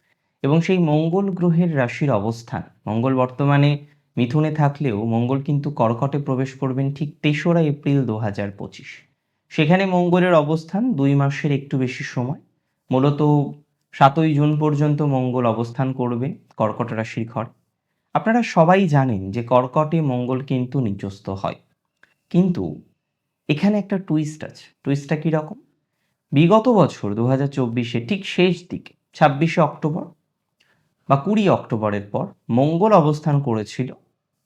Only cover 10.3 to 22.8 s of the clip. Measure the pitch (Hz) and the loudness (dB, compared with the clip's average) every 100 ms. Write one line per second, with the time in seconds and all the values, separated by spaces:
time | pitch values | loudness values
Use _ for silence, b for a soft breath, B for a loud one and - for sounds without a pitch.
10.3 | 160 143 160 160 196 254 147 139 143 139 | 4 4 -2 -4 -4 -2 0 2 2 0
11.3 | 143 151 139 143 135 127 - 143 131 123 | -2 -2 -2 -2 -4 -4 -6 -8 -6 -6
12.3 | 190 _ _ _ _ - 131 143 143 151 | -8 _ _ _ _ -2 2 2 4 2
13.3 | 147 143 - _ _ _ - 139 165 160 | 2 0 -8 _ _ _ 4 4 4 2
14.3 | 143 151 151 151 143 151 147 147 131 127 | 2 2 2 0 0 0 0 0 0 -2
15.3 | 127 117 110 117 120 131 131 123 120 139 | 0 0 0 -2 -4 -4 -2 -4 -4 -6
16.3 | - _ - 107 107 117 113 113 117 113 | -8 _ -4 -2 -2 -6 -6 -6 -8 -8
17.3 | 113 110 _ _ _ _ _ _ 151 220 | -8 -10 _ _ _ _ _ _ -4 0
18.3 | 233 226 180 165 190 180 143 131 98 95 | 0 2 4 4 4 4 2 2 -2 -4
19.3 | 117 117 127 127 151 151 165 143 123 123 | -6 0 2 2 0 0 0 0 -2 -2
20.3 | 131 143 131 127 139 110 98 98 98 95 | -4 -4 -4 -2 -2 -2 -4 -8 -10 -10
21.3 | 98 - - _ _ _ _ b _ _ | -6 -6 -8 _ _ _ _ b _ _
22.3 | 175 185 170 90 - | 0 2 0 -6 -8